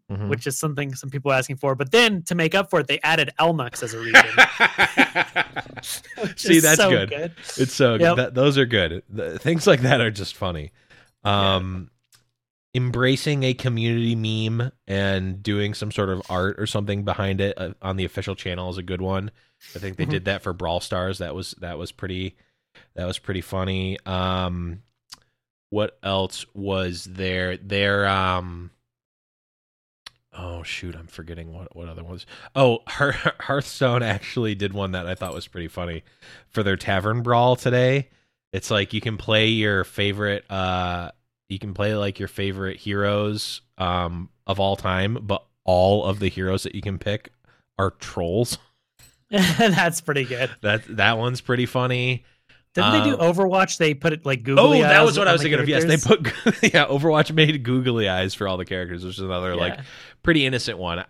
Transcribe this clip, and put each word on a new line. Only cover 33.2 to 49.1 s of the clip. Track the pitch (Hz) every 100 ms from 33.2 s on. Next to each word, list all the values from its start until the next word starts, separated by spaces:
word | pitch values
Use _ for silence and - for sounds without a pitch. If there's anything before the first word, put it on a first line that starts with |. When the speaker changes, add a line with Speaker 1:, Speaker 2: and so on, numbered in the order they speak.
| 170 -
Speaker 1:
<laughs> |
Hearthstone | - 139 - - 131 120
actually | 117 98 - - 110
did | 101 101
one | 101 95
that | 92 87
I |
thought | 92 90
was | 87 -
pretty | 92 82
funny | - 87 82 - _ - - _
for | -
their | 101 95
Tavern | - 98 104 117
Brawl | 120 120 123 123
today. | 131 123 127 139 135 _ _ _ _
It's | 95 -
like | 107 98
you | 107
can | 117 107
play | - 110 110
your | 113 107 98
favorite, | 90 - 101 101 104 101 -
uh, | 95 92 90 90 87 87 - _ _ -
you | 95
can | 104
play, | 95 101
like, | 107 101 95
your | 95
favorite | - 98 95 95 92
heroes, | 104 101 101 104 104 107 - - _ -
um, | 92 90 85 87 92 _ -
of | 98
all | 98
time, | 98 95 92 98 117
but | 104 98 _ _
all | - 90 95 104
of | 95 101
the | 95
heroes | 90 92 95
that | -
you | 104
can | 101 95
pick | 104 104 - _ _ _ _ -
are | 95
trolls. | - - - 85 98 120 - _ _ _
<laughs> | _ -